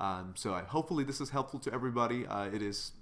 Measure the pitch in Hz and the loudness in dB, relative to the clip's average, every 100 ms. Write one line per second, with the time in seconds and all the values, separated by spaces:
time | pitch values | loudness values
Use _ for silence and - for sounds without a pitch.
0 | 98 92 92 90 110 90 92 151 160 160 | -2 -2 -4 -4 0 0 0 0 2 2
1 | 139 135 139 139 131 131 - 123 127 120 | 0 0 -2 0 0 -2 -2 0 2 4
2 | 117 120 104 101 101 104 104 101 - - | 4 2 0 0 0 0 0 -2 -6 -10